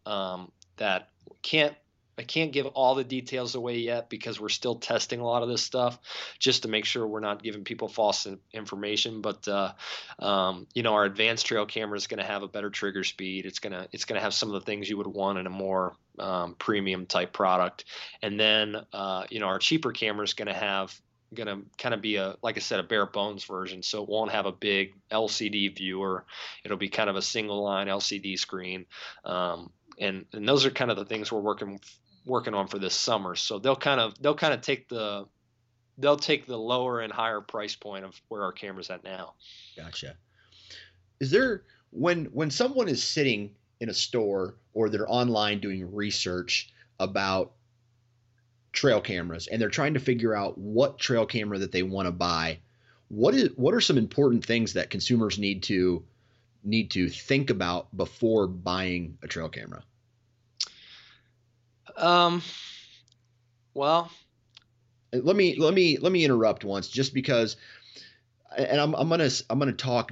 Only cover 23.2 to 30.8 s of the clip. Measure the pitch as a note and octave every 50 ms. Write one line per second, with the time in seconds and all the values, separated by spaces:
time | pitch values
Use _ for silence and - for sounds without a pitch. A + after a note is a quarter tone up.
23.2 | G2+ G#2+ G#2 G2 - - G2 F#2 F#2 F#2 F#2+ F#2 F2+ - - G#2+ G#2 G2 G#2 A2
24.2 | A2 G#2 A2 G#2+ F#2+ G2 F#2+ - - G#2 G2+ G2 G2 F#2+ - _ _ - A2 A2
25.2 | A2+ G#2 - - A2 G#2 G#2 G#2 G2 G2 G2 - G2 F#2 F#2 F#2+ G2 F#2+ F#2 F#2
26.2 | - - - - - - - - - - G#2+ F2 G2+ F#2+ - - A2 G2+ F#2+ G2
27.2 | G2 - - A#2 G#2+ G#2 G2+ G#2 G2+ G2+ G2 F#2+ G2+ G2+ F#2+ G2+ G2 - G#2 G2
28.2 | F#2 G2 F#2+ F2+ - - G2+ F#2 F#2 F2+ F#2 F#2 F2+ - - - - - - -
29.2 | - - F2 F2+ F2+ F2+ E2+ E2+ E2+ E2+ _ _ _ - - - - G2 F#2+ F#2+
30.2 | - - - A2 G#2 A2+ C#3 C#3 C3+ C3+ C3 -